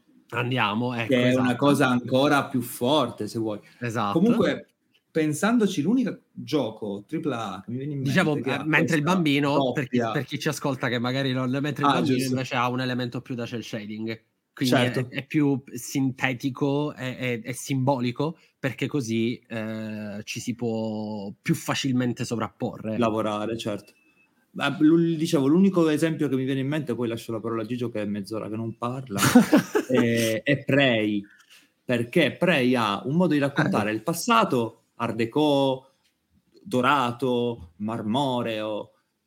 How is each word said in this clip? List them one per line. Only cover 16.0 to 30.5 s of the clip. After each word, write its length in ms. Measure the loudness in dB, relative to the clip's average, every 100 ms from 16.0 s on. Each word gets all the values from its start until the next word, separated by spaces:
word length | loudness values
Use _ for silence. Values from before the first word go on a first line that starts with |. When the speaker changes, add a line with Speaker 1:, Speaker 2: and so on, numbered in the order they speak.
| 0 0 -2 -2 -6 -2 0 0 -2
Speaker 1:
è, 220 | -6 -8 -6
è, 240 | -4 -4
è 100 | -6
simbolico, 840 | -10 -4 0 0 0 -2 -2 -4 -6 _ _
perché 280 | -8 -4 -4
così, 500 | -4 -2 -2 -2 -4
eh, 800 | _ -8 -8 -8 -8 -10 -10 -10
ci 160 | -10 -8
si 140 | -8
può 800 | -4 -4 -2 -4 -6 -6 -8 -10 -8
più 140 | -2
facilmente 720 | -2 -2 -4 0 0 0 -2
sovrapporre. 720 | -6 -4 -6 -6 -8 -6 -6 -2
Speaker 2:
Lavorare, 580 | 0 0 -2 -2 -4 -6
certo. 360 | -6 -8 -10 _ _ _ _ _ _
Ma 160 | -4 -4 4
l-, 380 | 6 6 4 0
dicevo, 300 | 0 2 4
l'unico 420 | 6 6 4 2
esempio 400 | 2 0 0 0
che 80 | 0
mi 80 |
viene 160 | 0 -2
in 80 | -2
mente, 260 | -2 -4
poi 140 | -4 -4
lascio 240 | -4 -6
la 80 | -6
parola 220 | -4 -4
a 40 | -4
Gigio 220 | -4 -4
che 140 | -4
è 20 |
mezz'ora 440 | -4 -4 -6 -6 -6
che 80 | -6
non 200 | -6 -6
parla, 440 | -6 -6 -6 0
Speaker 1:
<laughs> 680 | 6 6 8 4 4 -2 2
Speaker 2:
è, 560 | 2 4 2 2 0
è 220 | 0